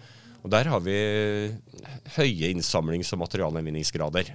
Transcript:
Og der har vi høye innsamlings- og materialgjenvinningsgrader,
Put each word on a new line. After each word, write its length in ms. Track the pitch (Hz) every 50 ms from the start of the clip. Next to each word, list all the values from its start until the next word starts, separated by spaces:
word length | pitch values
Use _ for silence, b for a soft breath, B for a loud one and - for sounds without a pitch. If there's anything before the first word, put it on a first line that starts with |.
| B B B B B B B B B
Og 60 | 95
der 160 | 107 110 131 165
har 120 | 139 98 85
vi 140 | 92 98 101 107 107 104 107 107 104 104 104 104 104 110 110 - - - - - - 135 127 - - - -
høye 320 | 147 135 110 80 78 87
innsamlings- 600 | 92 87 82 - - 92 80 80 82 87 87 - -
og 60 | 90 85
materialgjenvinningsgrader, 1120 | - - 95 92 78 78 80 80 78 76 78 76 - - 80 78 76 76 90 95 - -